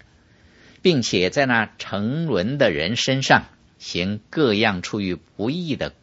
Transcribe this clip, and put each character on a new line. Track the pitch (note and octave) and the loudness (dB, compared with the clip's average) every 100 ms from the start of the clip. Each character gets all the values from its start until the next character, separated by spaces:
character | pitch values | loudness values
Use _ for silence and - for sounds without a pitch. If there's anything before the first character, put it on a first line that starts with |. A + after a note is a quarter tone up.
| _ _ _ _ _ _ - - | _ _ _ _ _ _ -20 -2
并 | F#3+ D3+ | 2 2
且 | A2 G#2 F2+ | 2 0 0
在 | D3 C3+ | 0 2
那 | A#2 G#2 - | 2 0 -6
沉 | - G2 G#2+ D3+ E3 | -8 -6 -4 -4 -2
沦 | G2 G2 C#3+ | -2 -2 2
的 | A#2 | 2
人 | D2 D#2+ A#2+ | 2 -2 -2
身 | - C3+ | -2 0
上 | - C#3+ - _ _ _ | 4 4 2 _ _ _
行 | - E2+ F#2 G#2+ - | -8 -4 -4 -4 -6
各 | E3 C3+ | 0 2
样 | G#2 A2 F#2 | 4 2 0
出 | - G#2+ | -6 -4
于 | F#2+ | -4
不 | F2 _ - G#2+ | -6 _ -6 -6
义 | E3+ E3+ | -4 -6
的 | G2 D2+ - | -6 -6 -10